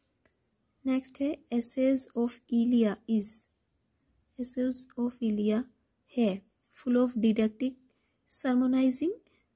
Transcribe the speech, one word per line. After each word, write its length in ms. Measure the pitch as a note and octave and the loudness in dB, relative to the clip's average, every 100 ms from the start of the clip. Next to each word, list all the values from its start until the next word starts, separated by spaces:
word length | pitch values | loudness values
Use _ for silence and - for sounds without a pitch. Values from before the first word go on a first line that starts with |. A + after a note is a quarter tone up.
| _ _ _ _ _ _ _ _ C4 | _ _ _ _ _ _ _ _ -2
नेक्स्ट 340 | C4 C4 - | -2 -4 -6
है, 240 | C#4 D#4+ - | -4 -6 -4
"Essays 560 | A#3+ A#3 C4+ C4 C4+ - A#3 | -4 -4 0 2 2 -2 -4
of 120 | A#3+ - - | -4 -6 -2
Elia 420 | A#3 A#3 A#3+ G#3+ - - | 0 2 4 2 0 -2
is।" 160 | A3 G3 - _ _ _ _ _ _ _ _ _ - | -2 -2 -8 _ _ _ _ _ _ _ _ _ -12
Essays 360 | B3 B3+ B3+ B3 - - | -8 -4 -4 -4 -10 -6
of 120 | A#3+ B3 | -6 -2
Elia 420 | A3+ G#3 G#3 G#3+ B3+ _ _ _ _ B3 | -2 0 0 0 -2 _ _ _ _ 0
है, 260 | G#3+ F#3+ _ _ _ - | 0 0 _ _ _ -8
"full 260 | B3+ B3 B3 | 0 2 2
of 120 | B3 | 2
didactic 540 | A3 A3 G#3+ - C4 - _ _ _ _ - | 2 2 0 -2 -6 -6 _ _ _ _ -10
sermonizing, 840 | - C4+ B3 B3+ C4 C4 B3+ D#4+ A4+ _ _ _ | -4 0 2 2 4 2 2 -4 -4 _ _ _